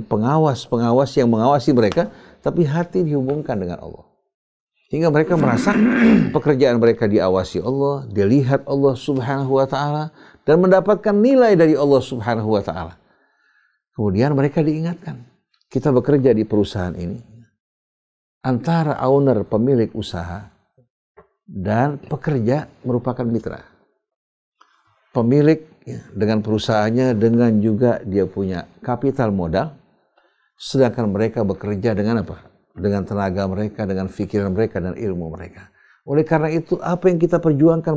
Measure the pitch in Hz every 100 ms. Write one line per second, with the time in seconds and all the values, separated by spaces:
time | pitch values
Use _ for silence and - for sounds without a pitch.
0 | 107 107 113 156 156 127 - 120 117 123
1 | 139 - 120 113 120 143 - 123 107 165
2 | 175 - - - 143 143 151 165 175 185
3 | 160 147 131 147 139 110 90 87 73 -
4 | - _ _ _ _ _ _ _ - 147
5 | 165 147 160 175 135 120 - 220 233 247
6 | 226 208 - 151 147 135 135 120 117 107
7 | 110 104 92 92 92 87 101 139 139 139
8 | 123 104 98 139 127 139 - 139 139 123
9 | - 135 120 139 135 135 135 139 147 151
10 | 151 _ - _ - 165 185 185 185 202
11 | 214 202 240 262 233 190 160 143 143 135
12 | 120 123 110 113 107 104 98 85 90 -
13 | _ _ _ _ _ _ _ _ _ -
14 | 104 95 135 143 139 170 156 156 165 170
15 | - 127 123 _ _ _ _ 131 151 123
16 | - 143 131 110 107 107 101 104 90 85
17 | 87 120 - - - _ _ _ _ _
18 | _ _ _ _ 131 123 170 170 156 -
19 | 127 139 139 110 98 110 123 131 107 113
20 | 98 90 85 92 - _ _ _ _ _
21 | _ - _ _ - 98 95 110 143 135
22 | - 151 - 139 110 143 147 _ 127 120
23 | 127 120 120 113 - - - _ _ _
24 | _ _ _ _ _ _ _ _ _ _
25 | _ 123 117 143 147 156 - _ - 117
26 | - - 107 107 107 107 - 110 107 117
27 | 127 110 113 117 120 107 110 104 123 113
28 | - 98 92 - 95 90 - _ - 120
29 | 139 131 113 98 82 95 151 - _ _
30 | _ _ _ _ _ _ - 135 123 110
31 | 107 98 110 120 101 95 104 101 113 104
32 | 104 113 82 80 - _ _ - 101 101
33 | 87 101 98 92 98 95 107 - 101 95
34 | 95 - 98 107 98 92 113 98 90 -
35 | 107 87 82 82 87 - - _ _ _
36 | - 143 156 160 151 165 160 175 - 175
37 | 185 170 165 170 165 143 165 165 165